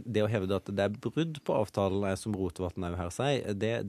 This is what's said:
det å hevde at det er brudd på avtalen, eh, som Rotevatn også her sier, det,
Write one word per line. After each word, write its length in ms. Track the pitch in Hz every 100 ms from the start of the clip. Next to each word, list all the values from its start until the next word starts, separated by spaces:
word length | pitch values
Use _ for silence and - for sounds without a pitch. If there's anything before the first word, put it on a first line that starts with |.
det 240 | 120 107 107
å 60 |
hevde 240 | 113 92 98
at 160 | -
det 140 | 98 101
er 100 | 107 117
brudd 320 | 151 165 156 -
på 140 | 139
avtalen, 480 | 104 - 98 98 98
eh, 80 | 95
som 160 | 113
Rotevatn 560 | 98 95 - 92 90 87
også 140 | 87
her 120 | 87 -
sier, 420 | 131 139 - 101
det, 100 | 107 117